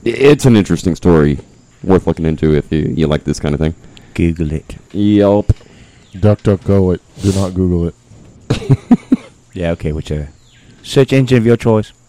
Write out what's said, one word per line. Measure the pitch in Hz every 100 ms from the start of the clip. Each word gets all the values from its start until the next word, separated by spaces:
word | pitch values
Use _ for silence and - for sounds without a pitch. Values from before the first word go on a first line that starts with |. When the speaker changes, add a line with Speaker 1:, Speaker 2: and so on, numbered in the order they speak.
| -
Speaker 1:
i-, |
it's | 117 135 143 135
an | 113
interesting | 92 85 92 80
story | 87 82 73 71 - _ _ _
worth | - 92 -
looking | 82 80
into | 78 78
if | 76 -
you, | 80 78 80
you | 78
like | 76
this | - 73
kind | 80 73
of |
thing. | 80 82 - - -
Speaker 2:
Google | - 85 82 80
it. | 78 - - _
Speaker 1:
Yelp. | - 104 104 101 101 104 - - - - _ _
Speaker 3:
DuckDuckGo | 98 101 104 - 98 - 98 92 87
it. | _ -
Do | 98
not | 95 98
Google | 92 92 87 85
it. | - _ - - - _
Speaker 1:
<laughs> | - - - - 247 - - - _ _ -
Speaker 2:
Yeah, | 85
okay, | 85 78
whichever. | 78 76 76 73 - _ _ _ -
Search | - - 135
engine | 135 127 127
of | 113
your | 117
choice. | 120 110 104 _